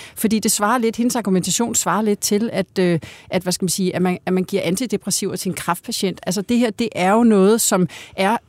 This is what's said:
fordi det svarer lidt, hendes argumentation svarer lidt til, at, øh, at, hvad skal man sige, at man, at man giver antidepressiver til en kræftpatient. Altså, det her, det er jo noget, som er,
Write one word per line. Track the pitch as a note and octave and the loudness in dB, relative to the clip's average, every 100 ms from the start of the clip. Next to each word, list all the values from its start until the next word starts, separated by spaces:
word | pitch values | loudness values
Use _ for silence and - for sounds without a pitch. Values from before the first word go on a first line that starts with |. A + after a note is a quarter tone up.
| - - | -16 -4
fordi | G#3+ G#3+ | 0 0
det | - | 0
svarer | - G#3 B3+ | 0 0 2
lidt, | A3+ A3 | 0 0
hendes | A#3+ A#3+ | -2 0
argumentation | G3+ F#3 F#3 - - - | 0 0 0 -2 0 0
svarer | F3 F#3 | 0 0
lidt | A3 G#3 | 0 0
til, | - G#3 A3+ | 0 0 0
at, | G3 F3+ - | -4 -4 0
øh, | F3+ E3 - - - | 2 2 -2 -18 -6
at, | F#3 | -4
hvad | F3+ | -2
skal | F3 | -2
man | F3+ | -2
sige, | - F#3 C3+ | 0 -2 0
at | |
man, | F3+ F3+ - | 0 0 -2
at | |
man | F#3 | -2
giver | F#3 G3 | 0 -2
antidepressiver | E3+ F#3+ B3+ G3+ - - F#3+ F#3 | -2 -2 -2 -4 -4 -4 -4 -4
til | F#3+ | -6
en | - | -6
kræftpatient. | - F3 - - F#3+ - | -4 -4 -4 -4 -4 -4
Altså, | - F#3+ | -6 -4
det | F#3+ A#3+ | 0 2
her, | A#3 | 2
det | G#3 A#3 - | -2 -4 0
er | F3+ | 2
jo | A3 | 4
noget, | A#3+ G3+ F#3+ A3+ | 6 6 6 4
som | - F#3+ F3+ - - - | 2 2 0 -4 -12 -2
er, | G3 A#3 | 0 0